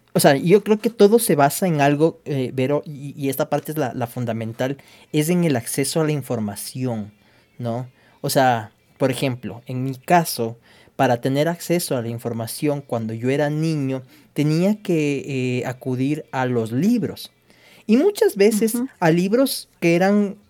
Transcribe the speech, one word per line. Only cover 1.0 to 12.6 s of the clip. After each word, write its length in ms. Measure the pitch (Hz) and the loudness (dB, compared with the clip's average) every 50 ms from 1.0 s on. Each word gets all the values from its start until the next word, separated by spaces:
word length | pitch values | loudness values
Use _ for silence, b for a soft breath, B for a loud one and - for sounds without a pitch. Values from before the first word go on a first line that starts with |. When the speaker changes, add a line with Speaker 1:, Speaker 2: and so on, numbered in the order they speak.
| 202 202 220 233 | 6 6 6 4
Speaker 1:
se 180 | - - 170 | 4 2 4
basa 300 | 147 139 143 - - 196 | 4 4 4 2 0 0
en 160 | 180 160 147 | 0 2 4
algo, 360 | 139 143 147 143 156 165 160 - - | 4 4 4 4 2 2 0 -2 -8
eh, 260 | - 147 135 127 120 - | -6 -4 -2 -4 -2 -2
Vero, 280 | 127 131 131 147 147 - | -2 -2 0 -2 -2 -4
y, 260 | 160 147 131 143 143 127 | -6 -12 -14 -14 -14 -10
y 140 | 156 139 135 | -6 -4 -4
esta 220 | 127 131 151 - | -2 -2 -2 -2
parte 220 | 147 147 - - | -2 -4 -4 -4
es 60 | 151 156 | -4 -4
la, 140 | 139 120 | -4 -4
la 140 | - 131 120 | -4 -6 -6
fundamental, 720 | 117 - 127 123 117 110 113 113 113 113 - 127 131 143 b b b b b b b | -6 -6 -6 -6 -4 -4 -6 -6 -8 -6 -4 -4 -4 -4 b b b b b b b
es 160 | - 151 151 160 | -2 0 0 2
en 160 | 180 180 175 | 2 2 2
el 120 | 165 139 | 2 0
acceso 440 | 117 120 - - - 139 - - 170 | 0 -2 -4 -4 -4 -4 -2 0 0
a 40 | 156 | 0
la 80 | 151 | 0
información, 1000 | 151 143 123 - 127 117 107 101 104 - - - - 131 127 127 117 110 101 104 b b b b b b b b _ - | -2 -4 -4 -6 -6 -4 -4 -6 -8 -10 -12 -12 -8 -6 -6 -4 -4 -6 -8 -12 b b b b b b b b _ -10
¿no? 300 | 123 117 113 123 127 127 b b b b b b | -6 -6 -6 -6 -8 -12 b b b b b b
O 80 | - 139 | -6 -2
sea, 420 | - 147 131 127 120 113 110 110 _ _ _ _ _ - | 2 2 4 4 2 0 -4 -8 _ _ _ _ _ -2
por 120 | 143 127 | -2 -2
ejemplo, 520 | 127 - 147 135 123 123 - 104 113 117 - | -2 -2 -4 -4 -4 -6 -8 -12 -12 -12 -12
en 160 | - 127 127 | -10 -8 -6
mi 120 | 127 135 131 | -6 -6 -8
caso, 640 | 123 - - 175 175 165 - - - 117 113 117 b b b b b b b _ | -6 0 2 2 2 2 0 -2 -4 -4 -4 -6 b b b b b b b _
para 280 | - 135 127 127 120 | 0 2 2 2 0
tener 260 | - 135 131 143 151 170 | 0 0 0 0 0 0
acceso 480 | 175 - - - 170 175 - - 143 | -2 -4 -4 -2 -2 -2 -2 -2 -4
a 60 | 127 | -4
la 60 | 113 117 | -4 -6
información 760 | 117 117 - 117 117 113 117 113 - - | -8 -8 -6 -6 -6 -6 -8 -8 -6 -4